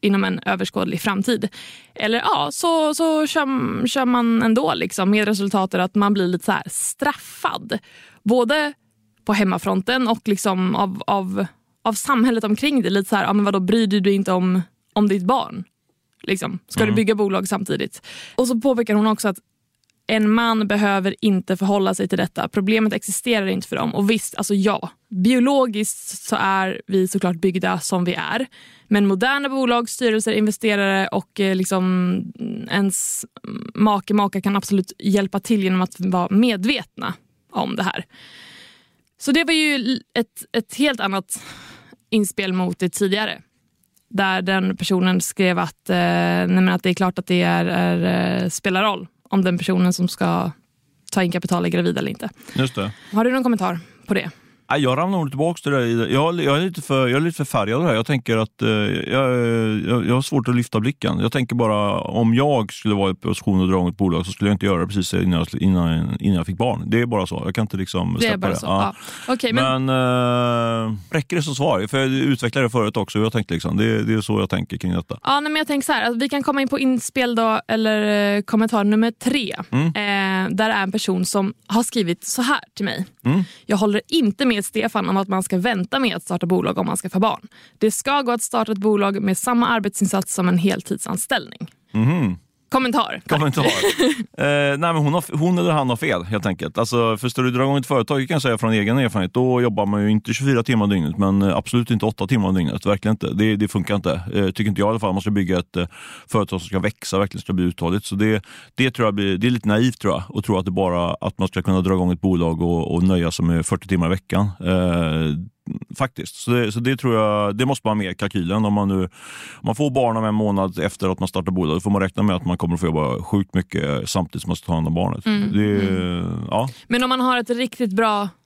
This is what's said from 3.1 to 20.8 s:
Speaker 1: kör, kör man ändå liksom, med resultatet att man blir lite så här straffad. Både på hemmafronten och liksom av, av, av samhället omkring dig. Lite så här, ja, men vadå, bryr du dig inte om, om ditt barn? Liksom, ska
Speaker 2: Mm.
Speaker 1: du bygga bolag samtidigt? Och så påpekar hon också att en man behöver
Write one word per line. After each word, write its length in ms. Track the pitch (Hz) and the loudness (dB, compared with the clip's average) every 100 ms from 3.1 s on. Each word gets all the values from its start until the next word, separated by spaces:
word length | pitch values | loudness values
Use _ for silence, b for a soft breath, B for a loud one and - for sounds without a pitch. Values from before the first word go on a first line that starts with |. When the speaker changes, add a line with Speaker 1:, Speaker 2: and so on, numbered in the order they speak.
| 311 302 | 2 0
Speaker 1:
kör, 600 | 320 277 262 247 202 247 | 0 0 0 -2 -2 -2
kör 180 | 277 254 | 0 2
man 360 | 247 233 226 | 2 2 2
ändå 300 | 226 220 160 | 4 2 2
liksom, 360 | 101 180 - 190 | -2 -4 -2 2
med 180 | 214 208 | 2 2
resultatet 520 | 208 196 196 190 185 | 0 0 0 0 0
att 140 | 185 208 | 0 2
man 180 | 202 | 2
blir 140 | 202 180 | 2 0
lite 180 | 180 - | 0 -2
så 60 | |
här 120 | 185 - | -2 -4
straffad. 1120 | - - - 285 - - - - - - 220 B B B B | -6 -6 -2 -4 -4 -12 -4 -2 -2 -6 -8 B B B B
Både 500 | - 247 233 302 240 190 _ _ _ _ - | 2 2 4 2 0 -6 _ _ _ _ -2
på 80 | |
hemmafronten 720 | 208 196 185 202 190 185 262 240 | 2 2 0 0 -2 0 0 2
och 200 | 226 - | 0 0
liksom 480 | 202 208 185 185 - | 0 0 0 0 0
av, 280 | 202 196 - | -2 -2 -2
av, 380 | 202 185 190 196 _ _ _ | 0 0 -4 -6 _ _ _
av 100 | 220 | -4
samhället 500 | 214 - 269 247 226 | -4 0 2 4 2
omkring 380 | 214 208 285 277 | 0 0 2 0
dig. 100 | 196 | 2
Lite 180 | 196 196 | 0 0
så 60 | 202 | 0
här, 80 | |
ja, 100 | - | 2
men 120 | 202 202 | 2 2
vadå, 140 | 196 | 2
bryr 280 | 185 226 220 | 2 2 4
du 120 | 208 | 2
dig 140 | 190 | 2
inte 180 | 196 196 | 2 2
om, 300 | 185 185 185 175 _ _ | 2 2 2 -2 _ _
om 140 | - 208 | 0 2
ditt 160 | 196 | 2
barn? 400 | 180 262 - - 185 _ _ _ _ _ | 2 0 -2 -10 -14 _ _ _ _ _
Liksom, 360 | - 196 - 185 _ | -6 -4 -4 -8 _
ska 160 | - | 0
Speaker 2:
Mm. 120 | 220 208 | 2 2
Speaker 1:
du 0 | |
bygga 200 | 214 208 | 2 2
bolag 320 | 202 190 196 | 0 0 -2
samtidigt? 540 | 196 196 151 - - B B B B | -4 -4 -4 -6 -8 B B B B
Och 120 | 247 | 0
så 120 | 233 | 2
påpekar 320 | 277 240 226 | 2 0 2
hon 140 | 208 220 | 2 2
också 200 | 214 214 | 2 -2
att 100 | 180 _ _ _ _ _ _ - | -4 _ _ _ _ _ _ -2
en 220 | 220 214 | 0 4
man 380 | 220 233 220 208 | 2 2 0 0
behöver 480 | 208 | 2